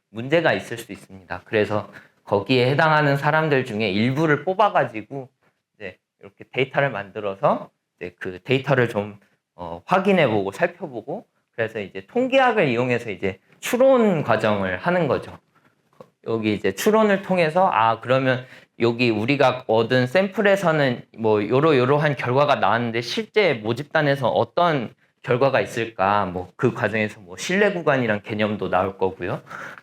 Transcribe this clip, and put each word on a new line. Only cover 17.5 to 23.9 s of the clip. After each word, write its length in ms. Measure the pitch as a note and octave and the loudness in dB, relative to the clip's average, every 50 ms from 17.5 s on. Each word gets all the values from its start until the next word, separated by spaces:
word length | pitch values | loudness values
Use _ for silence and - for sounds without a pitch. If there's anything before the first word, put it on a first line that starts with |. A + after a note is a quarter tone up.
| D#3 F3+ F#3+ F#3 | 2 2 2 2
아, 280 | - G#2 A2+ A2+ A2+ A2 | 2 2 2 2 2 0
그러면 460 | - A#2+ B2+ C3 C3+ C3 B2+ B2 B2+ - - - - _ _ - | 0 0 0 2 2 2 0 -2 -4 -12 -20 -20 -20 _ _ 0
여기 300 | A2 A#2 A#2+ A#2 B2+ A#2+ | 0 0 2 2 2 0
우리가 560 | A2 G#2+ A2 A#2+ C#3+ C3+ C#3 B2+ B2 - - - | 2 0 0 0 2 4 4 2 2 0 -2 0
얻은 400 | A2 A2+ A2+ G#2+ B2+ B2+ B2 B2+ | 2 2 2 2 2 2 2 2
샘플에서는 960 | B2+ F#3 G3 G3+ G3 - G#3 G3+ G3 F#3+ F#3 E3+ D#3 D3+ C#3+ C3 A#2+ A#2+ - _ - - | 2 0 0 0 0 0 2 2 2 2 2 2 2 2 2 0 0 -4 -8 _ -10 -2
뭐 300 | A2+ A2 G#2+ G#2 G#2 - | 0 2 2 2 2 2
요러-, 300 | A#2 C3 D3 E3 D3+ B2 | 0 2 4 4 4 4
요러한 380 | B2 B2 D3 D3 D#3 D3+ C#3 | 4 2 2 2 2 0 -2
결과가 400 | - - A#2+ B2 C3+ D3 C#3+ C3+ | -2 -4 -2 0 2 2 2 2
나왔는데 460 | A2+ G#2 F#2+ G#2+ A#2 A#2+ A#2 A2 A#2 | 2 2 0 0 0 0 -2 -4 -4
실제 520 | A#2+ - - A#3 A3 - - G#3+ G#3 E3+ C3+ | -4 -4 -6 -6 -6 -2 0 0 2 2 0
모집단에서 760 | A#2 G#2 A2 A#2+ - D3 - | -2 -2 -4 -4 -4 -4 -2